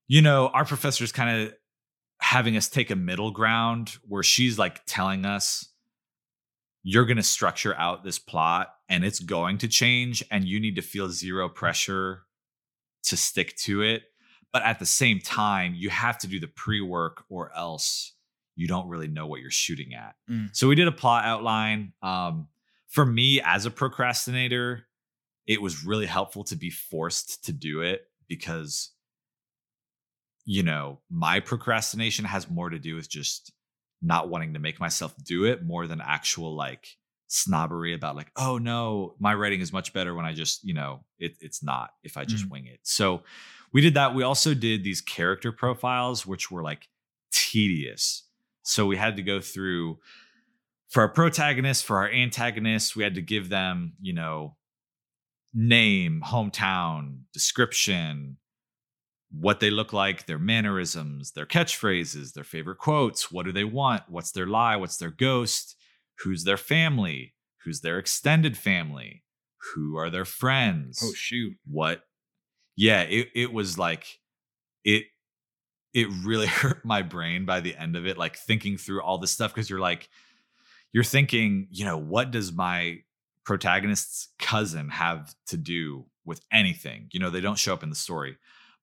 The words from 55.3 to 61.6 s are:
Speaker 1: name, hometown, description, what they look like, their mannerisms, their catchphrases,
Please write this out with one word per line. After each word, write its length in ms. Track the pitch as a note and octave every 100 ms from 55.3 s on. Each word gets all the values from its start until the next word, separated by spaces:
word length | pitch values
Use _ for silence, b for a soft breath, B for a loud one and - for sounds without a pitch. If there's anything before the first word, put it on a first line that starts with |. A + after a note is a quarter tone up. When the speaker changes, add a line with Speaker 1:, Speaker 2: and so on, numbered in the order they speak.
| _ _
Speaker 1:
name, 680 | A2+ A#2 A#2 A2 G2 E2+ D#2+
hometown, 960 | - A#2+ G#2 - G2 F#2 E2+ D#2 C#2+ C2+ -
description, 1080 | - - - A#2 - G#2 F2+ D#2+ D2 C#2 C2+ _ _ _ _ _ _ _ _ _
what 280 | D2+ F#2+ G#2
they 100 | G#2
look 220 | G#2 G#2+
like, 340 | G2+ G2 F2+ -
their 120 | D#2
mannerisms, 920 | F#2+ A2+ G#2 F#2+ E2+ E2 D2+ C#2+ C#2
their 140 | D2+ D2+
catchphrases, 880 | E3+